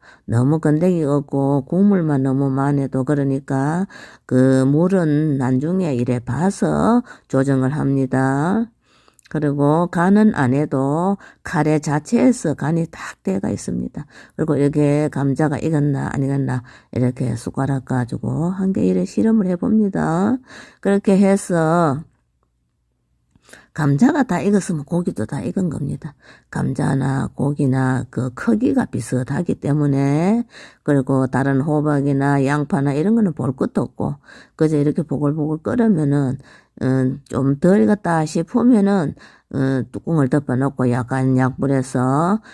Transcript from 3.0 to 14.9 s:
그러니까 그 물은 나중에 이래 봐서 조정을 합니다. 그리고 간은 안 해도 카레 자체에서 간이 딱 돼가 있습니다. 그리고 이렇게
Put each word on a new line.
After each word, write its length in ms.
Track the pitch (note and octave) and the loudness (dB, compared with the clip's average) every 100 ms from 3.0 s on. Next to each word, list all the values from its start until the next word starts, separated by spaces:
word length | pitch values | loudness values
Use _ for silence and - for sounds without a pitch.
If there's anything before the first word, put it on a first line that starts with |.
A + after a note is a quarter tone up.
그러니까 840 | C3 C#3 C#3 C3+ C#3+ C3+ C#3 E3+ G3 - - - - | -2 0 0 -2 -4 -2 -2 -2 -4 -10 -20 -20 -2
그 380 | B2+ C3 C3 | 2 4 4
물은 720 | C3 C#3+ F3+ F#3+ D#3 D3 D#3 C3+ | 4 2 2 2 2 0 0 0
나중에 560 | B2+ B2+ D3+ F#3+ F3 | 0 0 0 -2 0
이래 260 | B2 B2 B2 | 0 0 -2
봐서 840 | B2 A#2+ F#3 - E3+ D3 F3+ A#3+ - - _ | -4 -2 -2 0 -2 2 2 2 0 -10 _
조정을 420 | C3+ C#3 C3+ C3 | 0 2 0 0
합니다. 1000 | D3 C#3 C#3 C3 C3 C3 C#3 E3 G#3+ A3+ _ _ _ _ _ _ | -2 0 0 0 0 0 0 0 -2 -4 _ _ _ _ _ _
그리고 580 | D#3+ D3 C#3+ C#3+ D#3+ F3 | -2 -2 2 2 2 0
간은 460 | E3 F3+ G3+ G#3+ | 0 4 6 4
안 200 | - B2 | 2 2
해도 600 | C3+ D3+ C3+ C3+ D#3 F#3 G3+ - _ | 0 0 -2 0 0 -2 -4 -8 _
카레 340 | - E3 D3+ D#3 | -6 0 2 0
자체에서 760 | D3+ D3 D3+ A#3 B3+ A#3 D#3+ | 0 -4 0 2 2 2 -2
간이 320 | C3+ C#3 E3 E3 | -2 -2 -2 -4
딱 320 | - - - | -8 -16 -10
돼가 260 | - F#3+ - | -6 -4 -4
있습니다. 580 | G3+ - F3+ - - D3+ - - | -6 -6 -6 -6 -10 -16 -20 -14
그리고 220 | - D#3 C#3 | -6 -2 0
이렇게 520 | C#3+ D3 D3 | 0 2 2